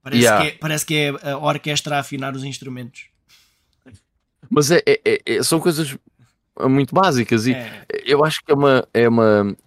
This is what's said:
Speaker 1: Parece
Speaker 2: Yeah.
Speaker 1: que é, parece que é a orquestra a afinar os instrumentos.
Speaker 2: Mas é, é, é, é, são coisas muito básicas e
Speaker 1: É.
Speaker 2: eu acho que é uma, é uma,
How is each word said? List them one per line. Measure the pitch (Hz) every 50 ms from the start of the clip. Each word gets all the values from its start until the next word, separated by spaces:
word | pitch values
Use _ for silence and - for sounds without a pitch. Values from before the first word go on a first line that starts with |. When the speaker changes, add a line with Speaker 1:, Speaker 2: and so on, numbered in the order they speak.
Speaker 1:
Parece | _ - - 120 120
Speaker 2:
Yeah. | 117 107 101 92
Speaker 1:
que | 151
é, | -
parece | _ 151 156 156 151 -
que | - 156
é | 151 147 143 139 151 - 147
a | 139
orquestra | 139 151 151 160 147 - 156 147 143 - 151 147
a | 143
afinar | 135 - 143 135 135 139 135
os | 135 135
instrumentos. | 139 131 - - 135 127 123 123 120 _ - - _ _ _ _ _ _ _ _ _ _ _ _ _ _ _ _ - - _ _ _ _ _ _ _ _ _ - -
Speaker 2:
Mas | 233 151 147 131
é, | 175 156 -
é, | - 143 - _
é, | 107 113 - _ - 113
é, | 101 -
são | - 170 160
coisas | 156 180 160 147 160 135 135 - _ _ _ _ _ _ _ _ _ _ _ - - 131
muito | 131 139 139 - 175
básicas | 180 190 185 143 123 113 - 117 113 107
e | 127 127
Speaker 1:
É. | 127 120 110 - - - _ - - -
Speaker 2:
eu | 117 143 139 151
acho | 156 151 - _
que | -
é | 151
uma, | 139 143 139 135 127 - _ _
é | 113 117
uma, | 117 117 117 113 110 107 104 101 101 92 _ _